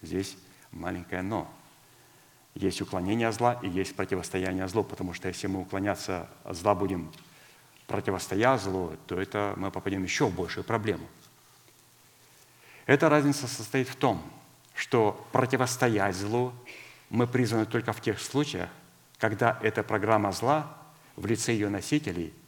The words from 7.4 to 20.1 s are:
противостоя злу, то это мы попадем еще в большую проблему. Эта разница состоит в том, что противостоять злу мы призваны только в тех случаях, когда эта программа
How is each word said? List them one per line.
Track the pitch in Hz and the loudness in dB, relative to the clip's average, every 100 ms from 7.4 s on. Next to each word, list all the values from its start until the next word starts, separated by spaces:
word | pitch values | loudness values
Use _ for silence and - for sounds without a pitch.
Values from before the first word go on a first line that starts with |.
| - - - - - | -20 -20 -20 -20 -6
противостоя | 98 104 92 - 98 123 127 | -4 -2 -2 -2 2 4 4
злу, | 98 92 85 80 - | 0 -2 -2 -6 -6
то | 90 | -4
это | 98 104 104 95 | -2 -2 -2 -2
мы | 95 | -6
попадем | 92 101 98 | -4 -4 -2
еще | 90 - 110 | -2 2 0
в | |
большую | 87 85 - | 0 -4 -4
проблему. | - 113 104 82 - - - _ _ - - _ _ _ - _ - - - - - - - | -2 -2 0 -2 -4 -18 -20 _ _ -20 -20 _ _ _ -20 _ -20 -20 -20 -20 -20 -10 4
Эта | 143 160 | 6 8
разница | 151 143 139 123 | 6 4 2 -2
состоит | - 110 131 123 | -8 -2 -2 -2
в | - | 0
том, | 135 87 76 - - - - | 2 2 -4 -16 -20 -20 -16
что | - - 123 107 - - | -10 2 4 4 2 0
противостоять | - 123 131 123 - 123 104 98 | 2 4 2 0 2 2 4 2
злу | 92 101 117 127 123 - - - - - | 0 0 0 -2 -6 -18 -18 -20 -20 -4
мы | 117 120 | 0 2
призваны | 123 117 113 107 | 4 2 2 2
только | 120 117 | 0 0
в | 107 | -2
тех | - 104 | -2 -2
случаях, | - 139 147 90 87 - - - _ - | -2 -2 0 -2 -6 -10 -20 -20 _ -2
когда | 107 104 120 - | 0 4 2 4
эта | 107 110 | 0 0
программа | 104 110 104 | 0 0 4